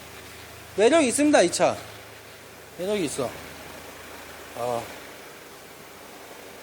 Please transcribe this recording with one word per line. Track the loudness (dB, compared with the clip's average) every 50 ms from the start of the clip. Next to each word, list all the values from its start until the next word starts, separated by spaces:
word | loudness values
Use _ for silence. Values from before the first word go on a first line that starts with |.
| -16 -16 -16 -16 -16 -16 -16 -16 -16 -16 -16 -16 -16 -6 2
매력 | 6 6 8 8 8 6
있습니다, | 6 4 4 6 8 8 8 8
이 | 6
차. | 6 4 4 4 4 2 -4 -12 -14 -16 -16 -16 -18 -18 -18 -18 -18 -18 -18 -18 -18 -18 -18 -16 -10 -6
매력이 | -4 -2 0 0 0
있어. | 0 0 -2 -2 -4 -4 -8 -12 -12 -14 -14 -14 -14 -14 -14 -14 -14 -16 -16 -16 -16 -14 -14 -14 -14 -14 -14 -14 -12 -8
어. | -4 -2 -2 -2 -2 -4 -6 -12 -14 -14 -14 -16 -16 -16 -16 -16 -18 -18 -18 -18 -18 -18 -18 -18 -18 -18 -18 -18 -18 -16 -16 -16 -16 -16 -16 -16 -16 -16 -16 -16 -16